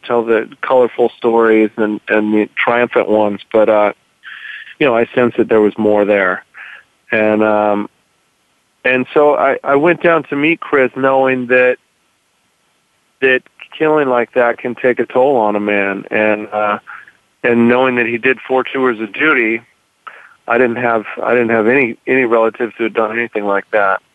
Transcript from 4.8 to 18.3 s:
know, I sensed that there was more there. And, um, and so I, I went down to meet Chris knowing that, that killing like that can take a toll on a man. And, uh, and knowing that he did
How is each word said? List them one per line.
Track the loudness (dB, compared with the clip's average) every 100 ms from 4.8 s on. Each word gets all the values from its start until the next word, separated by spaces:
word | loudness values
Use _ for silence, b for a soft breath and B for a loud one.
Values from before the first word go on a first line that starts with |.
| 0
know, |
I | 2 0
sensed | 0 0 0
that | 2
there | 2
was | 2 2
more | 2 2
there. | 2 2 0 -2 -8 B B B _ _ -4
And, | 0 2 2
um, | 2 2 0 -2 -6 _ _ _ _ _ _ _ _ _
and | -2 -2 -2
so | 2 2 2
I, | 0 -2
I | 0 0
went | 2 2
down | 0 0
to | -2 -2
meet | -2 -2
Chris | -2 0 0 0
knowing | 0 2 0 -2 0
that, | 2 2 0 _ _ _ _ _ _ _ _ _ _ _ _ _ _
that | 0 0 -4 _ -20 -4
killing | 0 0 0
like | 0 0
that | 0 0 -2
can | -8
take | -2 -2 -2
a |
toll | -2 0 2 2
on | 0
a | 0
man. | -2 0 -2 -4 -4
And, | 0 0 0 -4
uh, | -4 -2 -4 B B B B _ _
and | 0 2 4
knowing | 4 2 0
that | -2
he | -2
did | -2